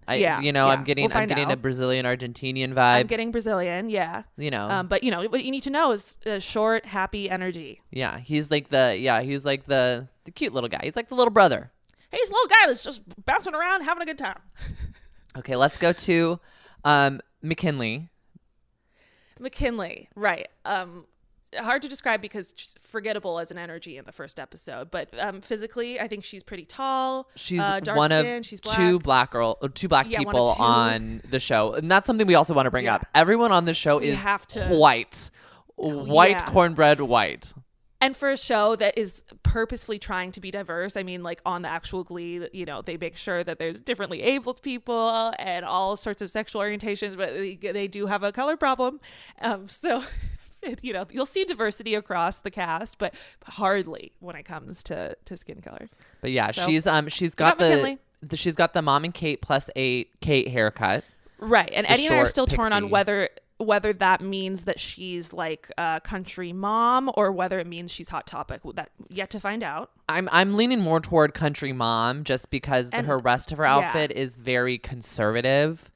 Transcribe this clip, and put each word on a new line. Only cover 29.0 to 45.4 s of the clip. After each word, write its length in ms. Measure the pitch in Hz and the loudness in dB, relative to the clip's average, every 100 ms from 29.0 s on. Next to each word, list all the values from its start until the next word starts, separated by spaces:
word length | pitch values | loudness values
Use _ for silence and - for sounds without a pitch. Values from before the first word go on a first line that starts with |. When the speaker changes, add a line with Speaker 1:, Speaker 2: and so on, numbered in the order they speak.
Speaker 1:
black 280 | 143 131 127 | 4 4 4
girl, 260 | 117 113 - | 0 0 0
uh, 80 | 139 | -6
two 140 | - 185 | -4 2
black 200 | 139 175 | 4 4
Speaker 2:
Yeah, 100 | - | 0
one 80 | 131 | 0
of 40 | |
Speaker 1:
people 200 | 120 120 110 | 2 4 4
Speaker 2:
two. 60 | |
Speaker 1:
on 580 | 117 117 113 110 117 113 - | 6 6 4 0 -4 -12 -4
the 100 | 131 | -4
show, 340 | - 113 110 | 2 2 2
and 160 | - 160 | 0 4
that's 140 | 196 233 | 4 4
something 200 | 220 196 | 2 6
we 80 | 165 | 6
also 180 | 160 | 6
wanna 180 | 147 131 | 4 2
bring 140 | 127 120 | 2 2
Speaker 2:
Yeah. 100 | 104 | 0
Speaker 1:
up. 120 | - 151 | 4 6
Everyone 360 | 165 233 233 | 6 6 4
on 140 | 180 170 | 4 4
the 80 | |
show 260 | 160 156 147 | 0 2 2
Speaker 2:
We 100 | 147 | 2
Speaker 1:
is 140 | 135 | -2
Speaker 2:
have 240 | 202 202 - | -2 -4 -6
to. 160 | 220 180 | -6 0
Speaker 1:
quite 600 | 165 151 117 - - - _ - - _ - | 8 8 8 0 -8 -10 _ -20 -20 _ -6
Speaker 2:
Oh, 260 | 156 143 | -4 -2
Speaker 1:
white 280 | 139 151 185 | 4 8 8
Speaker 2:
yeah. 180 | 185 - | 6 2
Speaker 1:
cornbread 500 | 180 175 156 147 143 | 4 4 6 6 6
white. 520 | 131 120 92 64 - - - _ _ - | 4 2 2 -4 -14 -20 -20 _ _ -2
Speaker 2:
And 180 | 269 262 | -2 0
for 120 | 277 | -2
a 80 | 269 | 0
show 380 | - 220 214 220 | 0 2 2 2
that 220 | 208 233 | 0 0
is 260 | 202 - - - | -4 -8 -14 -2
purposefully 540 | - 226 226 240 - 208 | 0 0 -2 -6 -8 -8
trying 360 | - 185 180 | -6 -6 -6
to 80 | 185 | -10
be 100 | 185 | -10
diverse, 460 | 202 180 170 196 202 | -10 -8 -6 -6 -6
I 60 | |
mean, 200 | 185 180 | -8 -8
like, 160 | 175 170 185 | -10 -8 -6
on 160 | 180 | -6
the 80 | 170 | -6
actual 340 | 170 - 185 | -8 -8 -10
Glee, 460 | 170 175 170 175 165 | -8 -10 -10 -10 -10
you 140 | 185 165 | -12 -12
know, 160 | 139 | -10
they 160 | - 160 | -10 -10
make 180 | 165 - | -10 -10
sure 300 | - 175 175 | -6 -4 -4
that 140 | 165 | -6
there's 200 | 165 160 | -8 -6
differently 420 | 180 202 190 165 | -6 -6 -6 -4
abled 380 | 233 269 240 247 | 0 0 -2 -8
people 720 | 277 247 - 233 226 226 226 | -8 -8 -4 0 0 0 -2
and 240 | - | -4